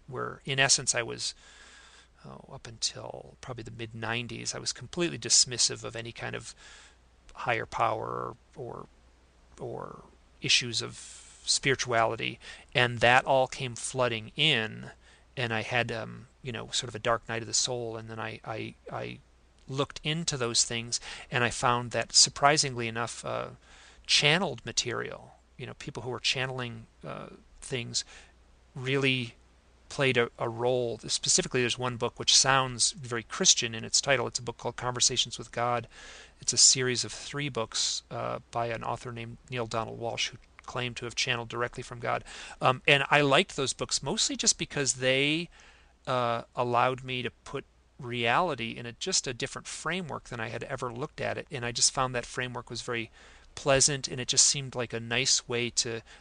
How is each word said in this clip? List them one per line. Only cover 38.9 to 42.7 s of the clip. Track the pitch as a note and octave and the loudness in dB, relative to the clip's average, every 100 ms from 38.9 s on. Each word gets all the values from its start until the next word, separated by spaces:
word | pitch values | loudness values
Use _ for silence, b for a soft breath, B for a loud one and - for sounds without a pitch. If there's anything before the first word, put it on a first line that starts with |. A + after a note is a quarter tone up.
| A#2+ B2+ | -6 -8
named | A#2 A#2 A#2 - | -10 -10 -12 -8
Neale | B2+ A2+ | -4 -2
Donald | A#2 A2 A2+ | -2 -4 -4
Walsch, | A#2 A2+ - | -4 -2 -4
who | - - - - | -6 -20 -20 -10
claimed | B2+ B2 A#2 | -6 -4 -6
to | A#2+ | -6
have | - | -2
channeled | C3 A#2+ A#2 | 0 0 -2
directly | A#2+ A#2+ C3 | -2 -2 -4
from | - A#2+ | -12 -6
God. | A#2+ A#2+ - B B B | -2 -2 -4 B B B
Um, | C3+ | 2